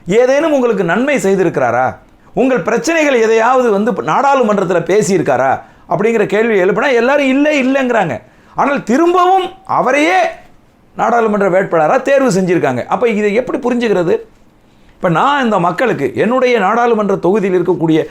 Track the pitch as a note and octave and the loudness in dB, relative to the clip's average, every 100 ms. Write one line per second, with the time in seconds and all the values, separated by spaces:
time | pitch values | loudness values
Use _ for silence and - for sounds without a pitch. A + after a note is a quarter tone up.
0 | - G#3+ B3+ C#4 D#4+ C#4+ A#3+ G3 F3 F#3 | -2 2 2 2 2 2 0 0 0 0
1 | C4+ C4 F#3+ G3 E3+ D#3 B2 A#2 B2+ - | 0 0 0 2 0 0 0 0 -2 -4
2 | - _ - F3 C4 B3 E3 A#3 C#4 E4 | -14 _ -8 -2 0 0 -2 -2 0 0
3 | D4 B3 A3 A3+ A3+ C4 B3 G3 G#3+ F#3 | 0 2 2 2 2 2 0 0 -2 -4
4 | C3 F#3 C#4 C4+ A3 G3+ F3+ F3 D#3+ G3+ | -2 0 2 2 0 0 0 -2 0 0
5 | F#3 F#3 D#3 B2 C3 A2+ - - - E3+ | 0 0 0 0 0 -2 -6 -20 -6 -2
6 | G#3+ A3+ C#3+ G#3 A#3 G3+ F#3 G3+ C#4 A#3 | 0 0 0 0 0 2 0 0 0 0
7 | A#3+ D4 C4+ C4 D4+ D4+ B3+ C4+ B3+ A3+ | 2 0 2 2 2 0 0 0 0 0
8 | F3 A#2 - - - - B3 C#4 E3 C4 | -2 -6 -12 -20 -10 -4 -2 -2 -2 0
9 | E4+ F4+ F4+ F#4+ F#4 - - C3+ G3+ C#4+ | 2 2 2 2 -2 -10 -4 -2 0 0
10 | D#4+ F#4 E4 - - - _ _ _ - | 0 0 -2 -6 -18 -20 _ _ _ -6
11 | G#3+ A#3 A3 G#3 G3 F3+ F#3+ E3+ D#3 F3+ | -2 0 0 0 0 0 0 0 2 0
12 | - C#4 C4 F#3 F#3 E3 C#3 B2 - F#3 | 2 2 2 0 0 0 0 -4 -4 -2
13 | A#3+ G#3 G#3 G3+ - C#4+ A#3+ A#3+ A#3 F#3+ | 0 0 0 -2 -2 -4 -2 -2 0 0
14 | E3+ A3 - _ _ _ _ _ - - | 0 -2 -6 _ _ _ _ _ -20 -6
15 | F3+ D#3+ B3 C#4+ A#3+ G3+ F3 F3 B3 C#3+ | -2 0 0 0 0 0 -2 -2 -2 -2
16 | C3+ A#2+ F#3+ B3+ B3+ A#3 F#3+ A3+ A#3+ G#3+ | -4 -2 0 0 2 2 0 0 0 0
17 | G3+ F#3+ E3+ G#3+ G3 F3+ F3 E3 D#3+ D#3 | 0 0 0 0 0 0 0 0 0 0
18 | - | -2